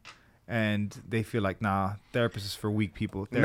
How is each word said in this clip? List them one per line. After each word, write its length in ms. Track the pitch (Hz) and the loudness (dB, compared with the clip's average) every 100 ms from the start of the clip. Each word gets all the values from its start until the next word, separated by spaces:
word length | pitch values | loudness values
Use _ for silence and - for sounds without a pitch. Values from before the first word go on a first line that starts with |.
| - - - _ - | -10 -20 -20 _ -4
and 520 | 113 107 104 101 - 90 | 0 2 2 0 -4 -2
they 180 | 113 | -2
feel 180 | 107 117 | 0 0
like, 200 | 95 90 | 0 0
"Nah, 340 | 104 98 95 101 - | 0 2 0 -4 -4
therapist 320 | 127 117 104 101 | 0 0 0 -8
is 100 | - | -4
for 160 | 107 | 0
weak 220 | 107 104 | 2 0
people. 320 | - 107 98 101 | 0 -4 -4 -2
Therapist, 160 | 127 | 4